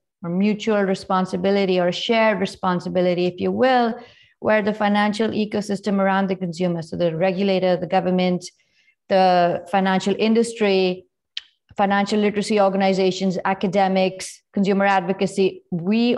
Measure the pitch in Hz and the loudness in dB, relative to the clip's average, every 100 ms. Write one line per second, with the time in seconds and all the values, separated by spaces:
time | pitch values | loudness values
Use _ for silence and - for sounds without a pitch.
0 | _ _ 170 180 208 208 226 208 196 190 | _ _ -6 0 0 0 0 0 0 -2
1 | - 185 185 185 190 202 190 180 175 175 | -2 -2 -2 -2 0 2 2 2 0 -2
2 | - 226 220 190 190 - 185 180 180 180 | -2 2 2 0 -4 -4 -4 -2 -2 0
3 | 180 175 180 180 190 202 254 254 233 226 | 0 0 -2 -2 -4 0 2 2 0 -4
4 | - _ _ - - 214 202 208 208 208 | -14 _ _ -6 0 2 0 0 0 2
5 | 208 208 220 208 214 208 202 196 208 196 | 0 0 -2 -2 -4 -4 -4 -4 -2 0
6 | 190 190 190 185 180 160 180 170 160 170 | 2 2 0 -2 -6 -2 -2 -2 -6 -2
7 | 175 160 190 180 202 185 185 175 170 190 | -2 0 -2 0 0 2 0 0 0 -2
8 | 180 180 185 180 - _ _ _ _ _ | 0 0 0 0 -6 _ _ _ _ _
9 | - 190 185 180 175 - - 196 190 190 | 0 4 4 4 2 0 -2 0 2 0
10 | 196 196 220 226 233 - 202 190 185 185 | 0 0 2 2 0 0 2 2 2 -2
11 | - _ _ - - _ _ - 196 202 | -12 _ _ -18 -18 _ _ -2 0 0
12 | 202 214 208 202 202 214 196 190 196 190 | 0 0 0 -2 -2 2 2 2 0 2
13 | 190 185 190 170 190 190 202 196 190 190 | 0 0 -2 -2 -4 -2 -2 0 2 2
14 | 185 185 - - _ 202 196 196 202 196 | 0 -4 -14 -16 _ -2 0 2 2 2
15 | 175 190 190 196 190 - - 170 175 226 | 0 -2 -2 0 -2 -2 -8 -6 -2 0
16 | 240 | 0